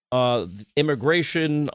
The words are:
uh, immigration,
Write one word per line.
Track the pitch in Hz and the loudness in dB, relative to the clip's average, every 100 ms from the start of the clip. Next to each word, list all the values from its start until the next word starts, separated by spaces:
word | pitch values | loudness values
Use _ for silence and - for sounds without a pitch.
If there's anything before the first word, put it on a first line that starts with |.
| _ | _
uh, | 127 123 123 90 98 107 - | 0 2 0 -2 -10 -4 0
immigration, | 151 135 131 170 151 170 160 151 147 | 0 0 2 2 0 -2 0 0 -2